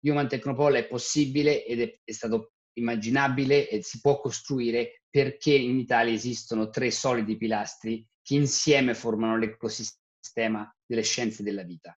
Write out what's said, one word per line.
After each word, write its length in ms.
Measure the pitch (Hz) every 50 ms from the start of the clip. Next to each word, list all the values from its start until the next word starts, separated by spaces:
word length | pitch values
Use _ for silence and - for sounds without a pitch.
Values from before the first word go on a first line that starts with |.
Human 260 | - 147 147 143 139
Technopole 520 | 120 139 123 - 139 131 113 147 147 135 120
è 80 | 113
possibile 760 | - 127 120 - - - 151 147 131 131 147 147 147 147 - -
ed 160 | - 120 117
è, 200 | 120 110 - _ _
è 80 | -
stato 420 | 110 - - 110 113 113 110 _ _ _ _ _ _
immaginabile 920 | 120 120 117 117 107 104 113 127 139 139 135 127 135 135 131 143 143 143 -
e 120 | 110 104
si 200 | - - - 113
può 180 | - 143 139 -
costruire 840 | - 127 120 - - - 139 131 120 117 113 120 117 117 - _ _ _
perché 440 | - 143 135 131 - - - 156 143
in 260 | 135 123 123 127 131
Italia 340 | 120 123 123 113 117 117 113
esistono 560 | 107 117 123 120 - - - 113 110 110 110
tre 220 | - 120 127 120
solidi 460 | 107 - - 135 123 120 107 104 110
pilastri 680 | 110 113 110 110 104 101 - - _ - 110 113 110 113 _ _ _
che 120 | _ - 135
insieme 600 | 143 147 131 - - - 151 143 139 131 123 120
formano 440 | - - 117 110 107 113 113 113
l'ecosistema 1300 | 110 113 107 110 _ - 110 - - 107 - - _ _ _ _ _ - - _ 120 113 110 110 107 107 - _ _ _
delle 180 | _ 120 113 110
scienze 380 | - - - 120 110 110 -
della 220 | 101 101 98 98 90
vita. 340 | 87 87 80 _ - -